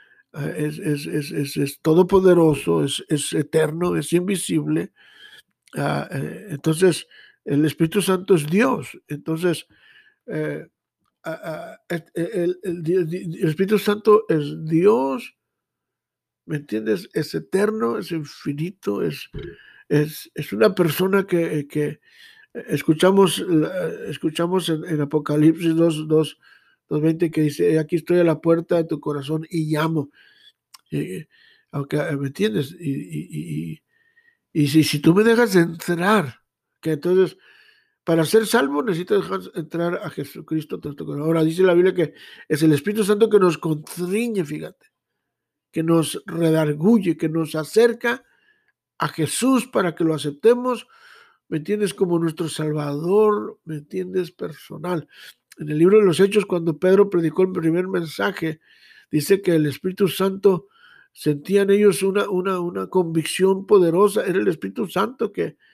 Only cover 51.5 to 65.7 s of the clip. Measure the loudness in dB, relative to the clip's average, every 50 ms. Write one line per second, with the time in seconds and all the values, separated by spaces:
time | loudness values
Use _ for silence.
51.5 | -8 -6 -4 -4 -2 -2 -2 -2 -2 -2 0 0 0 0 0 -2 -2 -4 -6 -6
52.5 | -6 -4 -4 -4 -4 -4 -4 -4 -6 -4 -2 0 2 4 4 4 2 0 -4 -8
53.5 | -12 _ _ -12 -12 -12 -12 -10 -8 -8 -6 -4 -4 -4 -4 -6 -8 -12 -12 -12
54.5 | -12 -14 -18 -18 -14 -10 -6 -4 -4 -4 -6 _ _ -20 -20 -20 -20 _ _ -20
55.5 | -16 -12 -8 -4 2 4 6 6 8 6 6 6 6 4 4 4 4 2 0 0
56.5 | -2 -2 -2 -2 -2 0 2 4 6 6 6 4 2 0 0 0 2 0 0 0
57.5 | 0 0 0 0 0 0 -2 -2 -4 -4 -4 -6 -6 -4 -4 -4 -4 -4 -6 -6
58.5 | -6 -8 _ _ _ _ _ -20 -20 -20 _ _ -2 0 2 2 2 2 2 2
59.5 | 2 2 2 0 -2 -4 -6 -6 -2 0 0 0 0 0 -2 -2 0 2 2 2
60.5 | 2 2 -2 _ _ _ _ -20 -20 -20 _ _ _ -6 -2 -2 -2 -2 -2 0
61.5 | 2 2 4 4 4 6 6 4 4 2 0 0 0 0 -2 -2 -2 -2 -2 -2
62.5 | -2 -2 -4 -4 -6 -6 -6 -2 0 0 0 0 0 -2 -2 -2 -2 2 2 2
63.5 | 2 0 2 4 4 6 6 6 4 4 4 2 2 0 -2 0 0 0 0 0
64.5 | -2 -2 -6 -8 -6 -6 -6 -4 -2 -2 -2 -2 -4 -4 -6 -4 -4 -4 -6 -6
65.5 | -8 _ _ _